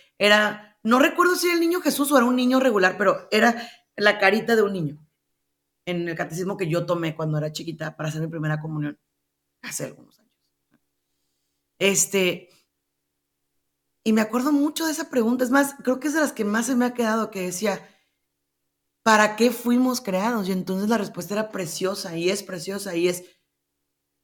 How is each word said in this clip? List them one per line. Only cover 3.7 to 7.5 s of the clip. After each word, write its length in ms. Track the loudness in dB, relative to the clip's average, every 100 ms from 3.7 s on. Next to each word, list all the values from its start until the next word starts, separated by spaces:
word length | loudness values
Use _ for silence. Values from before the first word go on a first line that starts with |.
| -18 _ 0
la 220 | 2 4
carita 380 | 2 2 2 2
de 60 |
un 100 | 2
niño. 340 | 0 -6 -8 _ _ _ _ _ _ _ _ -8
En 220 | -6 -4
el 60 |
catecismo 420 | -6 -8 -6 -6 -4
que 120 | -2
yo 180 | -2 -2
tomé 300 | -2 -2 -4
cuando 220 | -2 -2
era 140 | -2